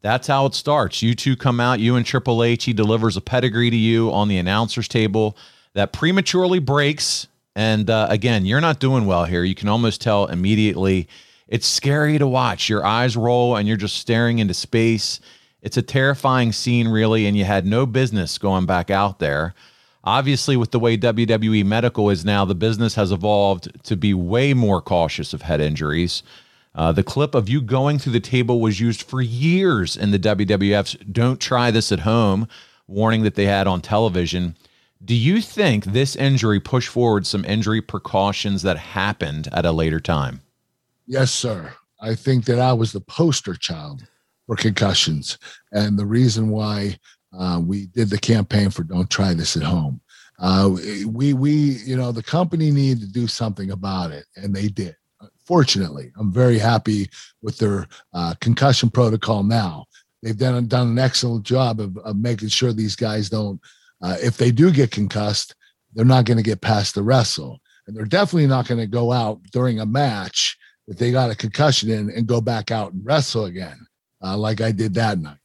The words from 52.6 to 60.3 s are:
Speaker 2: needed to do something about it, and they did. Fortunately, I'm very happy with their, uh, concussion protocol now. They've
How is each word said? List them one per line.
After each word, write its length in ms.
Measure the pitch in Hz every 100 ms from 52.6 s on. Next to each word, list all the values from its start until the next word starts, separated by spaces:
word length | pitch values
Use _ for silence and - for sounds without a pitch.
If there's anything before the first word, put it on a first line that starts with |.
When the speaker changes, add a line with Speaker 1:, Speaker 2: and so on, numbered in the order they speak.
| 156
Speaker 2:
needed 300 | 143 135 123
to 120 | 101
do 140 | 107 117
something 460 | - 113 98 98
about 400 | 98 98 95 87
it, 140 | 71 - -
and 180 | 101
they 140 | 95 104
did. 260 | 98 92 78 _ _ - _
Fortunately, 680 | _ 175 131 - 90 69 64 95
I'm 160 | 107
very 260 | 92 127 113
happy 500 | 110 113 - 104 98 - - _
with 160 | 107 -
their, 280 | 110 98 87 - _
uh, 200 | 87 85 85
concussion 500 | 120 117 139 127 120
protocol 520 | 127 120 110 - 107
now. 440 | 98 117 98 78 - _ _ _
They've 140 | 113